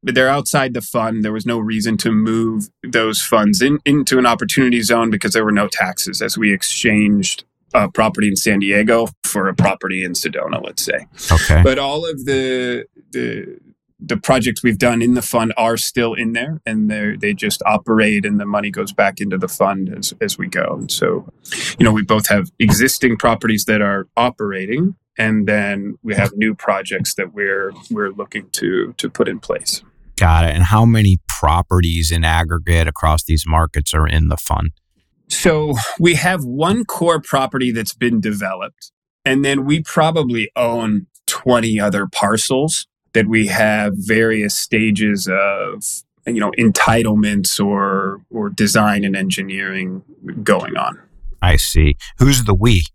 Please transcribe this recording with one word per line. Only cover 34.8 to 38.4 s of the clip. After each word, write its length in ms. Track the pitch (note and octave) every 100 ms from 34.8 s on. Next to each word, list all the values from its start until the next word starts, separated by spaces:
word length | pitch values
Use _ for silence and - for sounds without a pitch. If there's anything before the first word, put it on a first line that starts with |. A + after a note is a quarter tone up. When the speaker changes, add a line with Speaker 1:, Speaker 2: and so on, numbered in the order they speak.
| _ _ _ _ _
Speaker 1:
So 480 | - F#3 D#3 D3+ B2+ G#2+ -
we 160 | E3+ D#3+
have 280 | F3 F#3
one 420 | C3 B2+ D#3+ A3 A3
core 360 | - E3+ E3
property 500 | D#3 C#3 C3+ C3+ B2+
that's 220 | A2+ G#2+
been 260 | - B2 A#2+
developed, 720 | G#2+ G#2